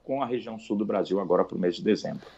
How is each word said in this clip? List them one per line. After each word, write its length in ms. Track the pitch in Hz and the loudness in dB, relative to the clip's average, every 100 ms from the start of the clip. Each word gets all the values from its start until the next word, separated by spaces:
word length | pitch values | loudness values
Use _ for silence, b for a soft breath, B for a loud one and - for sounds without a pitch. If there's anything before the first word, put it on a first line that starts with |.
com 180 | - 135 | -6 -4
a 40 | 127 | -2
região 320 | 120 110 110 | -2 -4 -10
sul 200 | - 104 | -2 0
do 80 | 104 | 2
Brasil 340 | 104 87 92 | 0 2 0
agora 240 | 92 90 | 2 2
pro 160 | 95 - | 2 0
mês 160 | 90 87 | 0 0
de 80 | |
dezembro. 420 | 98 95 82 - b | 2 2 0 -10 b